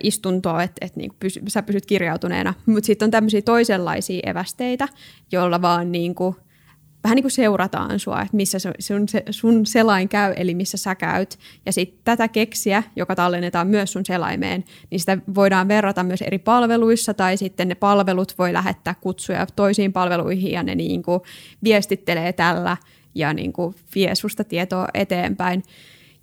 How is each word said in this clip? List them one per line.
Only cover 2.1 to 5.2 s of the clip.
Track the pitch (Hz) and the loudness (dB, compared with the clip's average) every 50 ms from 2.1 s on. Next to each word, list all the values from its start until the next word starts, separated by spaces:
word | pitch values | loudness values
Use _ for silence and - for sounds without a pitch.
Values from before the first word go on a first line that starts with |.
| 160 165 - 175 175 - - 180 185 - - | -2 -2 -4 -4 -2 -2 -2 -2 -4 -2 0
Mut | - 220 214 214 | 2 2 2 2
sit | - 208 214 214 | 2 2 2 2
on | 226 | 2
tämmösiä | 220 226 220 214 214 202 208 | 4 4 4 4 2 2 2
toisenlaisia | 233 233 233 233 226 202 185 180 165 156 190 185 - 190 180 - | 4 4 4 4 4 2 0 0 -2 -2 -4 -4 -4 -6 -4 -4
evästeitä, | 196 180 175 185 - - - 254 247 247 254 277 285 - - - - - _ | -4 -4 -4 -6 -6 -6 -6 -4 -4 -2 -2 -4 -4 -6 -10 -20 -20 -20 _